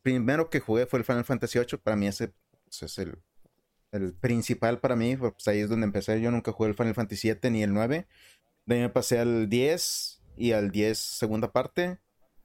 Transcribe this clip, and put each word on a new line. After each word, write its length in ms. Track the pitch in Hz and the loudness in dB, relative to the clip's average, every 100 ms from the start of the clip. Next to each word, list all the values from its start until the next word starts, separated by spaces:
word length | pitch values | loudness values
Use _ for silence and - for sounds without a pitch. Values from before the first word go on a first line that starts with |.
primero 480 | - 127 117 151 160 | 0 2 2 2 2
que 80 | 143 | -2
jugué 260 | - 110 123 | 0 0 2
fue 140 | 127 | 0
el 60 | 110 | 0
Final 180 | 120 120 | 0 0
Fantasy 320 | 127 117 120 | -2 0 -2
ocho. 220 | 123 143 | -2 -2
Para 140 | - 107 | 0 0
mí 100 | 101 | 0
ese, 280 | 98 113 - _ _ _ | -2 -6 -8 _ _ _
pues, 180 | - | -14
es 160 | 78 - | -12 -8
el, 180 | 90 - _ - - _ _ _ _ | -8 -10 _ -20 -20 _ _ _ _
el 220 | 101 95 | -4 -4
principal 680 | 87 127 120 110 120 113 120 | -2 0 0 0 0 2 2
para 160 | 131 123 | 0 0
mí, 200 | 117 131 | 0 0
porque, 160 | 123 - | -2 -2
pues, 100 | - | 0
ahí 120 | 104 | 0
es 80 | 104 | 2
donde 160 | 113 107 | 0 0
empecé. 360 | 101 98 110 | 0 0 0
Yo 80 | 117 | 0
nunca 220 | 120 113 | 0 -2
jugué 180 | 107 110 | -2 -2
el 60 | 104 | 0
Final 180 | 117 | -2
Fantasy 280 | 107 107 101 | 0 -4 -2
siete 280 | 110 107 127 | -2 0 0
ni 140 | 113 | 0
el 100 | 107 | 2
nueve. 320 | 101 117 156 - _ - _ _ _ - | 0 0 -2 -6 _ -20 _ _ _ 0
De 80 | 120 | 0
ahí 60 | |
me 80 | 120 | 2
pasé 280 | 127 117 120 | 0 2 2
al 320 | 117 117 110 | 4 2 2
diez 720 | 117 135 175 - - - - - - | 2 2 2 -2 -4 -8 -10 -20 -4
y 160 | 120 | 0
al 180 | 110 104 | 2 2
diez 300 | 104 107 110 | 2 0 0
segunda 520 | - - 110 107 113 | -4 -4 -2 0 0
parte. 460 | 127 131 - 180 185 _ _ _ - | -2 -2 -2 -2 -4 _ _ _ -20